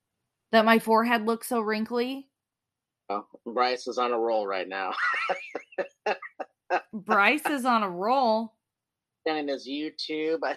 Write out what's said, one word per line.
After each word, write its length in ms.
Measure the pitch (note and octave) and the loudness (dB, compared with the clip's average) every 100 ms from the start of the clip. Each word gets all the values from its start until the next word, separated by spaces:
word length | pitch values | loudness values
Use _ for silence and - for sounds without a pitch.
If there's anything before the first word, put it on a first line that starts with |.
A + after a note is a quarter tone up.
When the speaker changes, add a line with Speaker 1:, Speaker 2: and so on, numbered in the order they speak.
| _ _ _ _ - | _ _ _ _ 2
Speaker 1:
That 140 | A3+ | 4
my 140 | A3 A3+ | 6 4
forehead 460 | A3+ A3 A#3+ A#3 | 6 4 4 0
looks 220 | G#3+ A3 - | 0 -2 -2
so 140 | A#3+ | -2
wrinkly? 680 | G#3+ G#3+ A3 A#3+ B3 C4+ - _ _ _ _ _ _ _ - | 0 -2 -2 -2 -2 -6 -14 _ _ _ _ _ _ _ -8
Speaker 2:
Oh, 180 | G2+ - - | -8 -8 -14
Bryce 420 | A#2 A#2 B2 B2 B2+ | -6 0 0 0 -4
is 100 | A#2 | -2
on 140 | B2 | 0
a 80 | A#2 | 0
roll 260 | A#2 A2 G2+ | 0 0 0
right 200 | F#2+ F2+ | -4 -4
now. 260 | F#2+ F#2+ - - - - F#3 - - - - F3+ _ G#3 | -4 -4 -2 -2 -2 -2 -4 -6 -12 -10 -8 -8 _ -4
<laughs> 840 | F#3 - - - _ - F3 - | -4 -8 -14 -14 _ -2 -2 -2
Speaker 1:
Bryce 520 | A3 G#3+ G#3 G3+ D4 | -10 0 4 4 4
is 200 | D4 C#4+ | 0 0
on 180 | B3 A3+ | 2 2
a 60 | G3 | 0
roll? 640 | F3 G#3 C4+ A#3+ A3 A3+ _ _ _ _ _ _ _ D#3+ | -2 0 2 4 2 -2 _ _ _ _ _ _ _ -4
Speaker 2:
Sending 200 | D#3 C#3+ | -2 -2
his 200 | C3 B2 | -4 -6
YouTube, 720 | C#3+ D#3 - - D#3 D#3 D#3+ | -6 -6 -8 -6 -4 -2 -2
uh, 120 | C#3 | -2